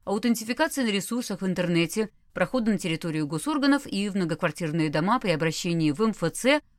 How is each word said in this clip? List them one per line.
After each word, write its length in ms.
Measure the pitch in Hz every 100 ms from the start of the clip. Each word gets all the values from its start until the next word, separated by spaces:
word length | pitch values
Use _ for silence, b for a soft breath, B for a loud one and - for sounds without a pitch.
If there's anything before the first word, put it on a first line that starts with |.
аутентификации 760 | - 202 240 226 220 247 320 285
на 60 | 233
ресурсах 500 | 202 - 240 240 196
в 60 | 190
интернете, 640 | 180 175 170 165 214 208 - _
прохода 400 | - 175 254 220
на 60 | 196
территорию 500 | 180 160 170 156 147
госорганов 580 | 156 285 311 277 277 -
и 220 | 190 208
в 80 | 196
многоквартирные 760 | 170 160 - - 165 160 156
дома 300 | 156 180 254
при 100 | 214
обращении 600 | 156 165 - 175 170 156
в 100 | 143
М 80 | 220
Ф 220 | 202 165
Ц, 300 | - 247 294 -